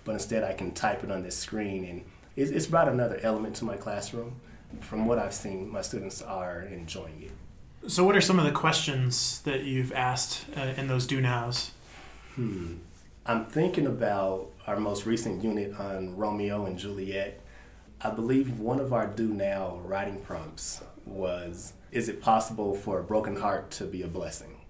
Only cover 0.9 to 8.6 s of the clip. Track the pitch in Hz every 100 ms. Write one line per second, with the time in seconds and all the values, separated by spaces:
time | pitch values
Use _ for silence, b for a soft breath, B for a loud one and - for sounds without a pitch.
0.9 | 101 - 95 90 90 - 107 104 95 90
1.9 | 87 - B B - 143 160 156 165 151
2.9 | 123 117 - 113 110 110 - 113 101 110
3.9 | 101 - 120 120 - B B B - -
4.9 | 110 113 120 101 - 104 95 101 104 92
5.9 | - 98 - - 95 90 87 98 92 82
6.9 | 92 82 78 - - - - - - 220
7.9 | 175 185 202 - 185 147 -